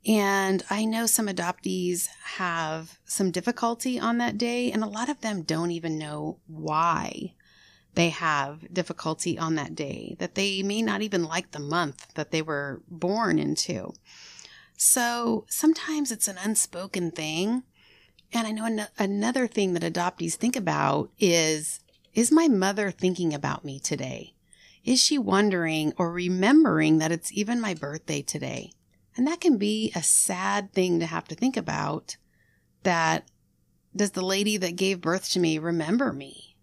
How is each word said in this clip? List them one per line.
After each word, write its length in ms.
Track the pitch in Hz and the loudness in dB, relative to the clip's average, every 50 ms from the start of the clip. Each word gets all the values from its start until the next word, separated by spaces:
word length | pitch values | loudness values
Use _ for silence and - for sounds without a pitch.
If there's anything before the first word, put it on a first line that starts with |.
| _ | _
And 560 | - 220 214 202 196 196 196 190 190 190 185 - - | 4 2 4 4 4 2 2 2 2 0 0 0 -2
I 140 | 202 208 220 | -2 -2 0
know 220 | 220 220 226 233 | -2 -2 0 0
some 200 | 220 - - 226 | 2 2 0 0
adoptees 800 | 202 190 180 170 175 185 - - 190 185 185 180 180 175 175 - - - - - - - | -2 -4 -4 -4 -4 -6 -4 -4 -4 -4 -2 -2 -2 -2 -4 -4 -8 -8 -12 -14 -12 -8
have 640 | - 190 175 170 165 160 156 160 160 160 160 - _ _ | -6 -4 -4 -2 -2 -4 -4 -6 -8 -10 -14 -20 _ _
some 280 | - - - 196 185 | -8 -2 0 0 0
difficulty 680 | 165 180 180 240 240 - 240 233 233 233 - 254 247 240 | 0 -2 -4 -4 -2 -2 -2 -2 -2 -2 -4 -4 -4 -2
on 200 | - 226 240 240 | -2 0 0 0
that 200 | 240 240 214 208 | -2 -2 -2 -2
day, 320 | 240 233 240 247 247 247 | -4 -2 -2 -2 -2 -2
and 120 | - 214 | -2 -2
a 60 | 220 208 | -4 -4
lot 200 | 202 214 240 277 | -4 -6 -4 -4
of 120 | 294 - | -6 -4
them 220 | - 226 208 185 | -4 -4 -4 -4
don't 300 | 156 - 160 160 170 175 | -4 -4 -2 -2 -2 -2
even 260 | 170 170 165 165 156 156 | -4 -4 -4 -4 -4 -4
know 400 | 156 151 151 151 151 156 - _ _ | -6 -8 -8 -8 -8 -8 -8 _ _
why 880 | - 160 156 156 156 151 160 165 170 160 - - - - - - - _ _ _ _ _ _ _ - _ _ _ _ _ | -18 -14 -10 -6 -2 0 2 2 2 0 0 -2 -6 -8 -8 -12 -12 _ _ _ _ _ _ _ -20 _ _ _ _ _
they 160 | - 170 170 | 2 2 2
have 600 | 156 - 170 160 151 143 139 139 147 160 - - | 2 0 0 0 0 0 0 -4 -8 -14 -16 -6
difficulty 640 | 175 185 175 - 170 - - 160 160 - - 170 151 | -4 -4 -4 -4 -8 -6 -4 -4 -4 -2 -2 -4 -2
on 200 | - 165 160 160 | -2 0 -2 0
that 180 | 156 143 - 156 | -2 -2 -6 -6
day, 420 | - 151 135 - - - - - - | -8 -6 -6 -8 -10 -10 -12 -8 -8
that 160 | 180 190 _ | -8 -6 _
they 260 | 202 196 202 196 190 | -2 -2 -2 -2 -2
may 200 | 196 196 208 220 | -2 -2 -2 0
not 200 | 226 214 208 196 | 0 0 0 -2
even 220 | 214 214 196 175 170 | -2 -2 0 -2 -2
like 260 | 156 160 180 180 _ | 0 -4 -6 -6 _
the 80 | - 151 | -12 -10
month 560 | 143 143 156 175 170 143 131 - - _ _ | -6 -2 0 0 0 -2 -4 -10 -20 _ _
that 160 | - 151 - | -8 -6 -2
they 100 | - 160 | -2 -4
were 400 | 156 160 151 143 143 139 131 - _ - | -2 -2 -4 -4 -4 -6 -8 -10 _ -16
born 520 | 175 160 175 180 202 220 233 190 165 156 | -8 -4 -2 -2 0 0 0 2 2 0
into. 520 | 151 143 151 - - - 135 101 90 - - - _ - - - - - - - - - - - - _ _ | 0 0 -2 -2 -4 -4 -4 -6 -8 -10 -14 -16 _ -20 -20 -20 -20 -20 -20 -20 -20 -20 -20 -20 -20 _ _
So 680 | - - - - 262 240 240 240 240 240 233 226 208 - _ | 0 2 4 4 4 2 0 -2 -2 0 0 -2 -2 -4 _
sometimes 640 | - - - 311 320 - - 320 311 302 285 247 | -4 2 4 4 4 2 -2 -4 -2 -2 -2 -4
it's 160 | 226 208 - 208 | -2 -4 -4 -4
an 100 | 190 180 | -4 -4
unspoken 680 | 190 214 220 - - - - 175 185 196 - 190 175 165 | -2 0 0 0 0 -2 -4 -10 -10 -6 -4 -2 -2 -2
thing. 540 | 160 - 156 156 156 165 185 214 240 254 254 _ _ _ _ _ _ _ _ _ _ _ _ _ | -4 -4 -4 -2 -2 0 0 0 0 -2 -4 _ _ _ _ _ _ _ _ _ _ _ _ _
And 140 | - 233 226 | -4 -2 -2
I 60 | 214 | -2
know 140 | 220 214 220 | -4 -4 -2
an-, 220 | 226 226 214 208 - _ - | -2 -2 -4 -4 -8 _ -2
another 500 | 208 196 202 202 208 240 247 269 254 226 | 0 0 2 0 0 0 2 2 0 0
thing 260 | - 220 202 185 175 | 2 0 2 2 2
that 180 | 170 170 170 | 0 -2 -2
adoptees 420 | 165 175 175 180 - - 170 170 - | -2 0 -2 -2 -2 -4 -6 -6 -2
think 200 | - - 240 254 | 0 0 0 0
about 560 | 262 190 165 151 147 147 139 143 147 - - _ _ | 0 -2 0 0 2 2 2 2 0 -2 -4 _ _
is, 640 | 208 180 170 170 160 156 156 151 156 - - - _ _ _ _ _ _ _ | 4 4 6 6 4 4 2 0 -2 -6 -8 -10 _ _ _ _ _ _ _
"Is 160 | 220 240 - | 2 4 6
my 160 | 302 320 339 | 6 6 8
mother 460 | 320 240 190 185 196 202 208 208 190 | 6 6 6 4 2 2 0 -2 -2
thinking 420 | 165 - 190 185 180 185 180 165 151 | -2 0 0 0 2 2 0 0 0
about 300 | 143 147 139 147 - - | 0 -2 -4 -4 -4 -6
me 160 | 147 135 139 | -10 -10 -8
today? 540 | - - 147 139 127 127 - - - - _ _ _ _ _ _ - - _ _ _ | -4 -4 -4 -4 -4 -8 -8 -10 -12 -16 _ _ _ _ _ _ -20 -20 _ _ _
Is 180 | 226 254 247 | 2 4 4
she 160 | - - 302 277 | 4 4 2 2
wondering 760 | 220 196 190 196 208 208 190 175 170 160 160 156 151 151 - - | 2 4 4 4 4 4 2 2 0 0 0 0 0 -2 0 0
or 140 | 180 170 | -2 -2
remembering 840 | 170 180 180 180 185 185 190 220 277 311 320 226 156 156 156 156 156 156 | -2 -2 -2 0 0 2 4 8 8 8 8 8 6 4 6 6 6 4
that 140 | 160 160 | 4 2
it's 200 | 170 165 - - | -2 -2 -4 -6
even 280 | - 196 208 208 240 240 | -4 -2 -2 0 -2 -2
my 140 | 226 208 180 | -2 -4 -4
birthday 480 | 151 143 143 147 160 _ - 151 143 | -6 -8 -8 -8 -10 _ -6 -6 -4
today?" 500 | 139 - - 147 135 127 131 127 - - - _ _ _ _ _ _ _ _ - | -4 -6 -6 -6 -6 -6 -8 -8 -10 -12 -18 _ _ _ _ _ _ _ _ 0
And 80 | 254 | 0
that 140 | 294 339 339 | 0 0 2
can 180 | - 359 269 196 | 4 4 4 4
be 320 | 208 208 214 220 220 220 - | 2 0 0 0 0 -2 -2
a 60 | 175 | -2
sad 720 | 160 - - - - - 190 180 190 196 202 208 202 196 | 2 4 4 4 4 2 -2 -2 -2 0 0 -2 -2 -2
thing 280 | _ 190 185 185 175 165 | _ 2 2 4 4 2
to 60 | 165 | 0
have 200 | 160 165 165 - | -2 -4 -8 -8
to 80 | - 196 | -8 -6
think 220 | - 240 262 247 | -2 -2 0 0
about, 600 | 226 165 - - 151 151 147 151 - - - - _ _ _ _ _ _ _ _ _ _ _ _ _ _ | -2 -4 -4 -4 -2 -2 -4 -4 -6 -8 -12 -16 _ _ _ _ _ _ _ _ _ _ _ _ _ _
that, 440 | 190 175 165 160 160 160 165 - _ _ _ _ _ _ _ _ _ _ _ _ _ - | 0 2 2 2 2 2 0 -2 _ _ _ _ _ _ _ _ _ _ _ _ _ -2
"Does 180 | 180 208 196 | 0 0 0
the 120 | - 185 185 | 0 -2 -2
lady 320 | 185 190 196 208 214 214 | 0 0 2 2 2 0
that 200 | 202 185 170 175 | 0 -2 -2 0
gave 240 | 180 190 190 196 180 | 0 0 0 0 0
birth 280 | - 160 175 190 - - | 0 0 0 0 -2 -2
to 80 | - 190 | 0 2
me 180 | 175 160 156 156 | 2 2 2 0
remember 540 | 156 170 170 165 151 156 202 240 277 240 | 0 0 0 0 0 2 2 2 2 0
me? 440 | - 139 139 135 - - - _ _ _ | -2 -6 -10 -14 -18 -20 -20 _ _ _